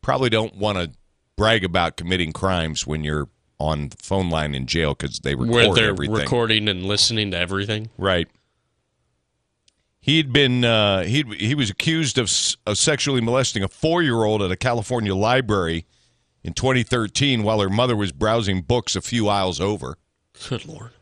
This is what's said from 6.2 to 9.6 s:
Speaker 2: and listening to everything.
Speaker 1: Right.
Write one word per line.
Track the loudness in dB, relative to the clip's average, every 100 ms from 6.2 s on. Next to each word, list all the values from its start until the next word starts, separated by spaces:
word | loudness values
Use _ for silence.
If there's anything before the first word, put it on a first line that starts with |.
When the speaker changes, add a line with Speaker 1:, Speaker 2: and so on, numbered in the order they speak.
| 0 0 2 2 0
Speaker 2:
and | -2
listening | -2 0 2 0 -2
to | -2
everything. | -2 -2 -2 -4 -6 -4
Speaker 1:
Right. | 0 2 0 _ _ _ _ _ _ _ _ _ _ _ _ _